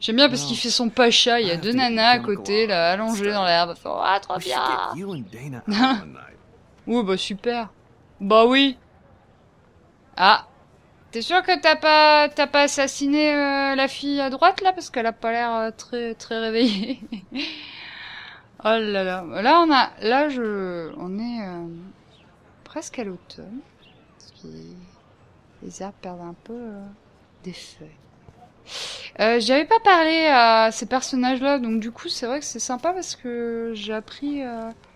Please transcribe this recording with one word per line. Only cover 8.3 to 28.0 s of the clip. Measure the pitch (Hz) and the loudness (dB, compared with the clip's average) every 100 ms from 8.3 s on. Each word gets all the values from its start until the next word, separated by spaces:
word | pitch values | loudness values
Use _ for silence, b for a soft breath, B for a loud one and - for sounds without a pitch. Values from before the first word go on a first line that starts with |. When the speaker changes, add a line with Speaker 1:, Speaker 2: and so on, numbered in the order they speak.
| 220 233 | 6 8
Speaker 1:
oui. | 262 277 254 _ _ _ _ _ _ _ _ _ _ _ _ _ - | 6 4 0 _ _ _ _ _ _ _ _ _ _ _ _ _ 4
Ah. | 185 220 - - _ _ _ _ _ | 6 6 2 -20 _ _ _ _ _
T'es | 226 | -10
sûr | 226 349 | 0 0
que | 359 359 | 2 2
t'as | 320 302 | 4 4
pas, | 311 311 302 302 294 | 4 6 8 6 4
t'as | 294 285 | 2 0
pas | 294 | 4
assassiné, | 285 285 269 - 285 294 302 | 2 2 -2 -2 0 2 2
euh, | 294 285 277 277 | 2 0 0 0
la | 269 269 | 0 -2
fille | - 285 285 | -2 -4 -2
à | 269 | -2
droite, | 269 339 381 | 2 4 4
là ? | 381 | 0
Parce | 370 302 | -2 -4
qu'elle | 262 226 | -4 -4
a | |
pas | 226 233 | -2 -4
l'air, | 233 240 | -2 -2
euh, | 226 220 220 | -2 -4 -8
très, | - 240 233 | -10 -8 -8
très | 226 - 226 | -10 -8 -6
réveillée. | 226 220 240 196 220 262 220 202 - | -2 2 2 2 -4 -8 -12 -16 -12
<laughs> | 247 320 302 B B B B B B B B B - | -10 -10 -12 B B B B B B B B B -6
Oh | 214 226 | 0 0
là | 214 196 | 0 -2
là. | 190 185 170 175 | -2 -6 -8 -2
Là, | 220 330 | 4 4
on | 330 | 6
a, | 277 226 - | 4 2 -2
là, | 214 254 302 | 0 2 0
je, | 262 220 202 185 175 160 - | -2 -4 -4 -6 -6 -10 -10
on | 175 196 | -10 -8
est, | 233 240 | -8 -8
euh, | 196 175 170 170 185 - _ _ _ _ _ _ | -10 -10 -12 -14 -18 -20 _ _ _ _ _ _
presque | - 302 330 - | -18 -14 -12 -10
à | |
l'automne. | 208 180 - - 160 240 - _ _ _ _ _ | -10 -12 -16 -20 -16 -16 -18 _ _ _ _ _
Parce | - - | -20 -20
que | - 160 165 175 180 _ _ _ _ _ _ _ | -20 -18 -20 -20 -20 _ _ _ _ _ _ _
les | - 180 | -18 -14
arbres | 190 196 | -14 -14
perdent | 190 180 | -16 -14
un | 170 175 | -16 -18
peu, | - | -16
euh, | 233 233 202 202 202 _ _ _ _ | -16 -14 -16 -18 -20 _ _ _ _
des | 185 | -16
feuilles. | 175 - - 156 160 | -16 -18 -20 -20 -20